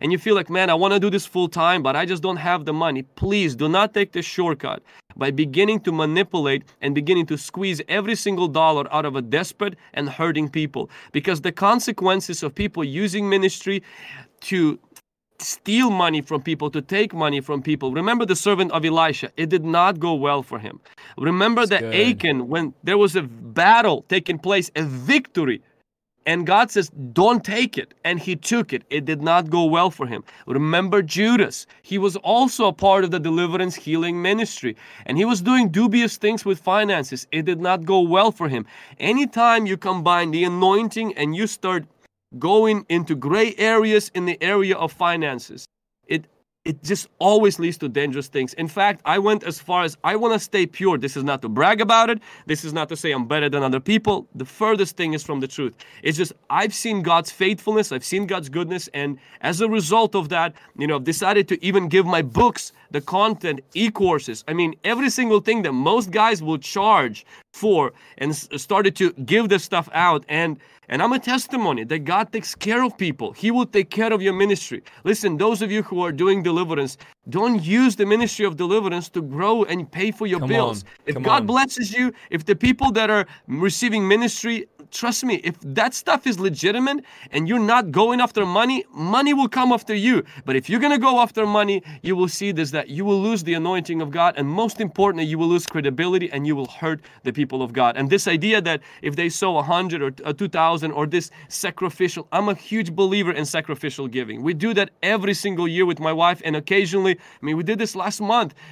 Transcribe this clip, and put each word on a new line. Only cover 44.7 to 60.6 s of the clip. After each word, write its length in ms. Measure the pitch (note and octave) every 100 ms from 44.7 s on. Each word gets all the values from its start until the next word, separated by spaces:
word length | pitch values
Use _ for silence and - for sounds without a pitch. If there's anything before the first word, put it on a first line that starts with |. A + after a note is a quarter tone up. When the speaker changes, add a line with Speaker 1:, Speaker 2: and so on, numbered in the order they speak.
| F#3
Speaker 1:
of 160 | D#3+
finances, 720 | - F3 E3+ D3 B2 - - - _ _ _ -
it, 200 | D#3+ D#3+ _ _ _
it 160 | E3 D3
just 240 | D3+ G3 - -
always 400 | F3+ G#3+ G3+ F#3+
leads 180 | E3+ E3
to 100 | C#3+
dangerous 400 | C3+ C#3+ C3+ C3+
things. 260 | C#3 B2+
In 140 | - D#3+
fact, 320 | G#3 G3+ F#3
I 140 | D3 F#3
went 240 | G3+ G#3+
as 160 | E3+ D3+
far 240 | - F3+
as, 140 | E3 -
I 100 | D#3+
wanna 240 | G#3+ A3+ A3
stay 260 | - G3+
pure. 320 | F3 - F#3+ D3+
This 200 | C#3 C#3+
is 80 |
not 180 | C#3 C3+
to 60 | A2+
brag 320 | A2 F3 G#3+
about 280 | G#3+ A3+ A3+
it. 120 | A3 - - -
This 180 | D#3
is 80 | D#3+
not 160 | D#3+ D3+
to 60 | D#3
say 140 | D#3+
I'm 160 | C3+ A#2
better 220 | D3+ D3
than 160 | C#3+
other 160 | C3+ C3
people. 480 | D#3+ G#3+ G#3+ G3 - B2
The 80 |
furthest 520 | C3 - G#3+ G#3+ F#3 -
thing 160 | E3
is 120 | D#3
from 160 | - C#3+
the 80 | C3
truth. 240 | - C3 - - -
It's 120 | D3+ D#3
just, 160 | F3 - -
I've 220 | D#3 G#3+
seen 300 | - A3+ G3+
God's 300 | E3+ E3+ E3
faithfulness. 580 | - F#3+ G#3 G#3+ G#3+ G#3
I've 140 | B2+
seen 220 | - F#3+ F#3+
God's 220 | F#3 C#3
goodness. 400 | D#3 E3+ F3+ -
And 240 | C#3+ C#3+ C3+ _ -
as 200 | D#3 E3+
a 80 | A3+
result 460 | A3 D#3 A3 A3
of 140 | G3 D3+
that, 240 | F3 E3+ -